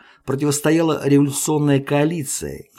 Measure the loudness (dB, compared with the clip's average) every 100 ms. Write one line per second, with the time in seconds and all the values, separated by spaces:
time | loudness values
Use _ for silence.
0 | -20 _ -6 -2 -2 0 2 2 2 0
1 | 4 4 4 0 -2 0 2 0 0 0
2 | 0 -2 -6 -8 -8 -12 -16